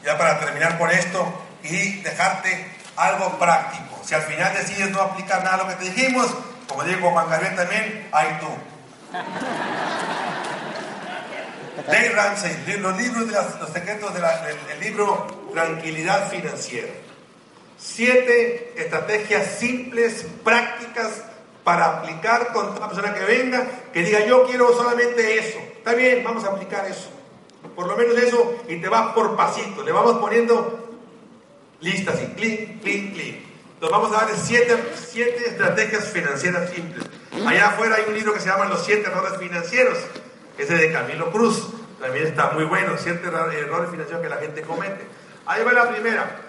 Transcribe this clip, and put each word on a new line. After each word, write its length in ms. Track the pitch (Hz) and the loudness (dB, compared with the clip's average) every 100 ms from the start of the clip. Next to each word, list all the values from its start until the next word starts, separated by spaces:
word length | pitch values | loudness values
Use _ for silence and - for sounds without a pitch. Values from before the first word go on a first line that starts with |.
Ya 140 | 147 151 | 0 2
para 200 | 165 151 | 4 2
terminar 400 | 147 143 165 165 | -2 0 0 2
con 120 | 165 | 2
esto 420 | 185 180 185 160 - - - | 4 2 -2 -2 -4 -14 -14
y 380 | 151 180 196 196 | -6 -2 -2 -4
dejarte 640 | 160 160 185 185 185 175 - - - - | -6 0 0 2 -2 -4 -6 -16 -12 0
algo 420 | 185 190 185 165 | 2 2 -2 2
práctico. 600 | 175 160 - - - - | 4 4 2 -8 -12 -14
Si 100 | - | -2
al 80 | 156 | -2
final 300 | 151 151 190 | -2 -2 0
decides 360 | 196 196 196 196 | 0 -4 -2 -2
no 100 | 190 | 0
aplicar 420 | 190 185 190 185 | 0 -2 -2 0
nada 140 | 185 190 | 2 0
de 60 | |
lo 40 | 190 | -2
que 60 | 175 | -4
te 60 | 185 | -4
dijimos, 360 | 208 262 247 - - - - - | 0 2 4 2 0 -10 -14 -8
como 160 | 135 | -4
dijo 260 | 170 190 175 | -2 2 4
Juan 180 | 165 165 | 4 2
Gabriel 260 | 160 190 185 | 0 0 -2
también, 520 | 175 214 214 - - | 0 0 -2 -8 -2
"Ay 260 | 151 156 160 | 0 2 -2
tú". 80 | 156 135 - - - - - 180 170 - 262 220 - - - - - - - - 370 - 311 - - - - - - - - - - - 143 | -6 -10 -12 -18 -20 -20 -12 -10 -8 -6 -6 -4 -4 -4 -4 -4 -4 -4 -4 -6 -6 -8 -8 -10 -10 -12 -10 -10 -10 -12 -12 -14 -12 -10 2
Dave 220 | 208 233 | 2 4
Ramsey, 540 | 226 202 202 175 160 - | 2 0 0 -4 -6 -6
li-, 100 | 202 | -2
los 180 | 190 185 | -2 -2
libros 300 | 247 233 233 | -2 -2 0
de 60 | |
las, 260 | 208 175 - | -2 -2 -6
los 100 | 160 | -8
secretos 420 | 170 180 208 202 | -8 -6 -6 -6
de 60 | 180 | -2
la, 240 | 165 160 | 0 0
del, 140 | 151 147 147 | -4 -8 -10
el 80 | 147 | -8
libro 680 | 214 208 202 - - - - | -6 0 0 0 -4 -10 -6
Tranquilidad 760 | 165 165 165 160 156 170 202 190 | -2 -2 -2 -6 -4 0 0 0
Financiera. 600 | 175 156 127 - 120 - - - - - - - - - - | -4 -6 -8 -8 -8 -8 -12 -18 -20 -20 -20 -20 -20 -20 -18
Siete 960 | - - 247 254 254 240 233 - - 175 | -14 0 4 6 6 4 4 -2 -8 -8
estrategias 680 | 160 160 202 214 - - - - | -4 -4 0 -2 2 0 0 -2
simples, 680 | 240 247 - 233 233 - - - | -2 -2 -4 2 2 0 -10 -2
prácticas, 800 | 226 226 - - 233 233 220 - - - - - | 2 2 2 -8 -8 -6 -6 -6 -14 -18 -20 -2
para 220 | 175 170 160 | 2 4 4
aplicar 680 | 160 160 - 220 240 240 | 2 -8 -4 2 2 2
con 220 | 214 202 | -2 -2
toda 140 | - 208 | -6 -6
persona 260 | 185 208 | -4 -4
que 100 | - | -2
venga, 400 | 190 247 254 247 - - - | 2 2 2 0 -2 -8 -6
que 100 | 170 | -2
diga, 180 | 190 208 220 | 2 4 8
"Yo 200 | 254 254 | 8 8
quiero 300 | 254 240 240 | 6 6 6
solamente 600 | 233 240 240 240 220 220 | 4 4 2 4 2 2
eso". 200 | 214 - - - | 0 -8 -12 -8
Está 160 | 226 | 0
bien, 280 | 240 254 247 | 4 4 4
vamos 220 | 214 226 | 0 -2
a 40 | 202 | -4
aplicar 360 | 190 190 208 196 | -4 -4 -6 -4
eso. 260 | 190 - - - - - - - | -8 -12 -18 -20 -20 -20 -20 -16
Por 120 | - 180 | -6 -4
lo 80 | 220 | 2
menos 200 | 233 233 | 4 6
eso, 460 | 240 240 233 - - | 6 4 2 0 -8
y 80 | 170 | -6
te 120 | 190 | 2
vas 240 | 220 - | 2 4
por 240 | 226 180 151 | 2 2 2
pasito. 460 | - 214 - - | 0 0 -6 -6
Le 100 | 151 | 0
vamos 260 | 180 240 226 | 4 6 4
poniendo 680 | 208 226 233 226 - - - - - - - - - - - _ | 4 4 6 4 2 -6 -12 -18 -20 -20 -20 -20 -20 -20 -20 _
listas 420 | 170 196 180 - | -4 -2 -2 -2
y 40 | - | -4
clic, 460 | - 220 214 208 165 | -2 -2 -2 -6 -8
clic, 300 | 190 202 196 | -4 -4 -4
clic. 320 | 170 139 - - - - - | -8 -10 -12 -18 -20 -20 -4
Nos 100 | 240 | 2
vamos 220 | 220 220 | 2 4
a 120 | 214 | 2
dar 60 | 220 214 | 2 0
siete, 400 | - 233 240 233 - | 2 4 6 4 2
siete 540 | - - 226 240 240 233 | -8 -10 0 0 0 -4
estrategias 600 | 190 - 214 214 214 - | 2 2 2 2 0 -2
financieras 640 | - 139 139 180 175 175 | -2 -2 0 0 0 -2
simples. 340 | - 170 123 - - - - 214 | -6 -10 -10 -12 -14 -12 -4 2
Allá 220 | 196 208 | 4 4
afuera 280 | 208 220 220 | 4 2 2
hay 80 | 214 | 0
un 60 | |
libro 180 | 214 214 | 0 0
que 80 | 196 | 0
se 80 | 190 | 0
llama 180 | 196 196 | 2 2
Los 180 | 175 | 0
siete 240 | 208 214 202 | 2 2 2
errores 300 | 180 185 185 | -2 -2 -4
financieros, 600 | 175 175 170 247 254 - - - - - - - | -6 -6 0 4 4 2 -6 -14 -16 -20 -20 -8
ese 180 | 143 | 0
de 180 | 165 160 | 4 4
Camilo 380 | 151 120 156 165 | 2 -4 -4 -2
Cruz. 380 | 214 226 - - - - - | 2 4 2 -4 -12 -16 -10
También 260 | 131 139 156 | -6 -2 -2
está 260 | - 147 | 0 0
muy 120 | 156 | 2
bueno, 300 | 156 190 190 - | 0 0 0 -2
siete 300 | 170 170 180 | -4 -4 -4
erra-, 260 | 165 160 | -2 -2
errores 380 | 151 147 170 170 | -4 -2 -2 -4
financieros 320 | 170 147 170 | -6 -8 -6
que 60 | 160 | -6
la 80 | 143 | -6
gente 260 | 151 151 | -8 -10
comete. 440 | 151 165 196 - - - - - - | -8 -6 -6 -8 -14 -20 -20 -14 -4
Ahí 180 | 202 | 0
va 80 | 226 | 4
la 180 | 247 240 | 4 4
primera. 500 | 220 226 208 143 - | 2 -2 -2 -4 -8